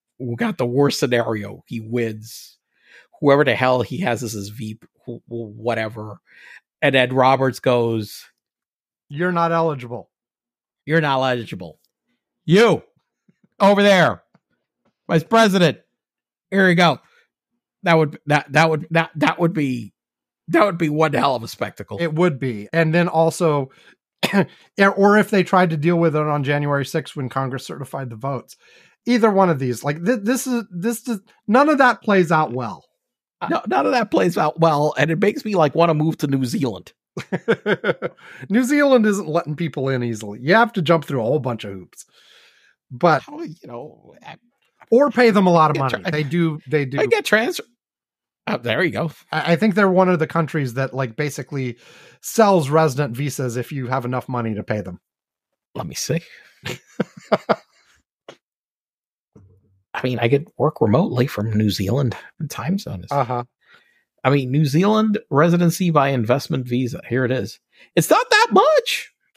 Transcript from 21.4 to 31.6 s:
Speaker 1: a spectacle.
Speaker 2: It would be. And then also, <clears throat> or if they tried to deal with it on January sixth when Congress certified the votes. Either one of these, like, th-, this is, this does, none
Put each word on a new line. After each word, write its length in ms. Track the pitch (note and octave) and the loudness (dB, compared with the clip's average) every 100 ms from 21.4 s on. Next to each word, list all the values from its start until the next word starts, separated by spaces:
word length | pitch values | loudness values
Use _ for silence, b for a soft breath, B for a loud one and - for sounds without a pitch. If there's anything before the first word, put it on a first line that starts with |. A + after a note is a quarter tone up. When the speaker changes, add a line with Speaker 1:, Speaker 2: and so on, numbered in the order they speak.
Speaker 1:
a 40 | A2+ | -6
spectacle. 500 | - G2+ - G2+ G2+ | -8 -10 -10 -12 -6
Speaker 2:
It 120 | E3+ D3+ | -4 0
would 220 | F3 C3+ | 0 0
be. 300 | C3 G#2+ G#2 | -6 -6 -4
And 200 | E3 D#3+ | 0 2
then 140 | E3+ F3 | 2 0
also, 640 | E3 D#3+ - E3 D3 C3 b b b _ - | 2 0 2 0 0 -4 b b b _ -8
<clears throat> 100 | - G3 D#3+ b b - G3 G3 | -2 0 -2 b b 2 2 4
or 200 | G3+ G#3 | 4 4
if 120 | G#3 | 4
they 140 | G3+ | 0
tried 260 | F3+ F#3+ F3+ | 2 2 2
to 80 | D#3+ | 0
deal 180 | D#3+ E3+ | 0 2
with 180 | E3+ D3+ | 2 0
it 40 | |
on 220 | D3+ D3 | -2 -2
January 420 | C3+ D3 C#3+ C#3+ C3+ | -2 -2 0 -2 -2
sixth 300 | D#3+ C3 D3+ | -6 -8 -10
when 140 | B2+ | -6
Congress 360 | C3+ C3 C3 - | -4 -4 -6 -12
certified 440 | D#3+ C3 C#3+ B2+ | -14 -12 -10 -12
the 60 | A2 | -10
votes. 400 | C3+ B2+ - - b b b b - | -8 -10 -12 -20 b b b b -2
Either 260 | A#3+ A3 | 2 4
one 180 | G3 F#3 | 4 2
of 80 | C#3 | 2
these, 240 | C3 A2+ C#3 | -2 -4 -4
like, 180 | D3+ | -4
th-, 160 | F3 B3 | -2 -2
this 240 | G3 C4 C4 | -2 -4 -2
is, 160 | A#3+ G3 | -4 -6
this 320 | F3 A3 A3+ | -6 -6 -6
does, 180 | B3+ G#3 _ b - | -8 -8 _ b 2
none 220 | A#3+ | 4